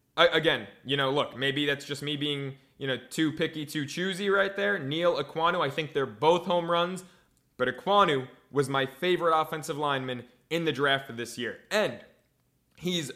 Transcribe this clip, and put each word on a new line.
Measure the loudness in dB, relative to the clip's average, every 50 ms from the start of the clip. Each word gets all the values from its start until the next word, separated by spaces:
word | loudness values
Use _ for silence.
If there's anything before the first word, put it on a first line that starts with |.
| _ _ 2 4
I, | 4 6
again, | 6 4 2 2 2 0 -2 -8 -16 -14 -6
you | -4 0 0
know, | 2 2
look, | 2 2 0 0 -2 -2
maybe | -2 -2 0 0 0 0
that's | -2 -2 -4
just | -10 -10 -8
me | -6 -6 -6 -4
being, | -2 -4 -4 -4 -6 -8 -10 -12 _ _ _ -8
you | -4 -4
know, | -4 -4 -6 -8
too | -2 0 0 0
picky, | 0 0 -4 -4 -4 -6 -8
too | -6 -6 -6 -6
choosy | -4 -4 -4 -4 -4 -4 -4 0 0
right | 2 2 2 0 0
there. | -2 0 0 0 -2
Neal, | -2 -4 -2 0 2 2 2 2 -2
Ekwonu, | -4 -2 0 2 2 2 2 0
I | -2
think | -2 -4 -4 -2 0
they're | -2 -2 -2
both | -2 2 4 6 6 4 4 0
home | 0 0 0 0
runs, | 0 0 0 0 -4 -8 -12 -14 -20 _ _ _ _ _ _ _ _ -2
but | -2 -2
Ekwonu | -2 -2 0 2 6 6 6 6 4 0 0 -4 -12 -20 _ _
was | 0 0 0 2
my | 2 0 0 -2
favorite | -2 -2 0 0 2 2 2 4 4 4
offensive | 2 0 -2 -8 -6 -6 -4 -2
lineman | 0 0 0 0 -2 -4 -6 -8 -8 -14 _ _ _ -4
in | -4 -2 0
the | 0
draft | 0 2 2 2 2 2 0
for | -6 -8
this | -8 -8 -8 -6 -6
year. | -6 -6 -6 -8 -10 -4
And | 0 0 0 0 -2 -6 -14 -20 _ _ _ _ _ _ _ _ _ _ _ _ _
he's | -8 -6 -4 -4 -4 -4 -6 -10